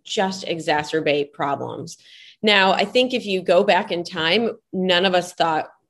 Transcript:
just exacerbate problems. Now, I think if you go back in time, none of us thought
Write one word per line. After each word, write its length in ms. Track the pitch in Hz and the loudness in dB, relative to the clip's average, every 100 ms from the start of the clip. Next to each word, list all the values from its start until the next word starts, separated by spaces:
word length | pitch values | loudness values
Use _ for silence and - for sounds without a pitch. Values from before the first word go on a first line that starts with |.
just 420 | - - 190 190 190 | -8 -2 -2 -4 -8
exacerbate 840 | 165 156 147 151 156 156 147 143 | -6 -2 -2 -2 -2 0 0 -2
problems. 680 | - 143 139 120 110 170 - - - - - | -6 -6 -4 -8 -10 -14 -16 -20 -20 -20 -4
Now, 300 | 214 202 190 | 2 4 4
I 120 | 175 | 2
think 280 | 202 254 254 | 2 0 0
if 140 | 247 202 | -2 -2
you 160 | 185 | -4
go 220 | 185 175 | 2 2
back 260 | 202 180 - | 4 2 0
in 140 | 175 | -6
time, 480 | 175 180 160 202 233 - _ | -6 -2 0 2 0 -6 _
none 320 | 190 185 175 | -4 2 2
of 100 | 190 | 4
us 180 | 180 170 | 0 -2
thought 360 | - 165 156 - _ _ | -2 0 0 -4 _ _